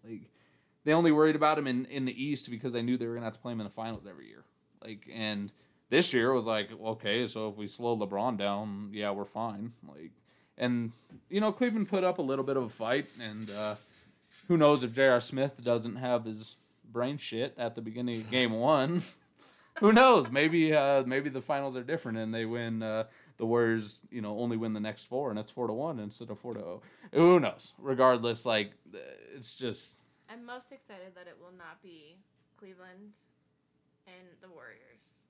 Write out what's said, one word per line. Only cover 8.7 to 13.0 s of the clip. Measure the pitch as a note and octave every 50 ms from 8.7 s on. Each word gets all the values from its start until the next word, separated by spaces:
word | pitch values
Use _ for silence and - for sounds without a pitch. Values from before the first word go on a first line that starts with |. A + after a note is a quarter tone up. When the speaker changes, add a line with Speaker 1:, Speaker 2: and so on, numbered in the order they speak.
| G2+ G2 G#2 G2+
Speaker 1:
yeah, | G2+ G#2 G#2 G#2
we're | G2+ G2+ G2+
fine." | - _ G#2+ A2+ A#2 G#2 G2+ G#2+ A#2+ A2+ _ -
Like, | D#2 C#2 D2 D#2+ E2 _ _ _ _ _ _ _ _ _
and, | - B2 B2 B2 A#2+ A#2 A2 - _ _ _ - - _ _
you | E3+ G3+
know, | G#3+ G#3+
Cleveland | G#3 - B3+ B3 G#3+ A3+ G3+ G3+
put | G#3 F#3+ F3
up | C#3+ C#3+ -
a |
little | D#3 C3 C3+ C3+ C3
bit | C3+ C#3
of | C3+ B2
a | A2
fight, | - - A2+ A2+ B2+ C#3+